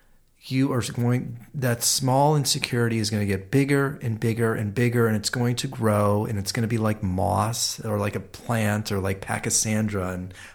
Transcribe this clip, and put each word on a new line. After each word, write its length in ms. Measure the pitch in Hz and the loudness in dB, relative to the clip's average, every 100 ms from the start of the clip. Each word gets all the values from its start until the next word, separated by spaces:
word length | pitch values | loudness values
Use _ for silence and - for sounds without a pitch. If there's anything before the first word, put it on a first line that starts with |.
| _ _ _ _ | _ _ _ _
you 260 | - 131 135 | -4 0 2
are 100 | 127 | 0
going, 560 | 104 - 120 123 - 117 - | -2 0 2 0 -2 -10 -12
that 280 | 147 127 117 | -4 -2 0
small 540 | - - 131 131 147 151 | 0 0 2 4 4 4
insecurity 640 | 131 143 - 120 117 113 | 0 -2 0 0 2 0
is 100 | 104 | 0
gonna 160 | 107 101 | 0 0
get 240 | 95 95 | -2 2
bigger 480 | 135 139 143 139 151 | 2 4 2 0 -2
and 180 | 120 110 | -6 -2
bigger 320 | 117 113 113 | -2 0 0
and 200 | 113 104 | 0 -2
bigger, 320 | 101 120 120 113 | 0 2 4 2
and 100 | 107 | 2
it's 140 | 101 | -2
going 260 | 127 120 120 | 0 0 0
to 100 | 139 | -4
grow, 580 | 127 110 104 104 104 110 | 0 2 4 4 2 0
and 120 | 104 | -4
it's 140 | 95 | -2
gonna 140 | - 110 | -2 0
be 120 | 113 | 0
like 240 | 110 104 | 0 0
moss 800 | 95 92 95 98 107 120 - - | 0 0 2 2 0 0 -4 -4
or 140 | 113 104 | -2 -2
like 180 | 104 107 | -2 -4
a 40 | |
plant 720 | - - - 117 104 104 107 | -8 -10 -2 0 2 0 -2
or 60 | 98 | -2
like 220 | 95 98 | -2 -4
pachysandra 920 | - 107 113 - 110 107 110 101 90 | -4 -4 -2 0 0 0 0 0 -2
and, 220 | 90 92 - - | -4 -8 -12 -18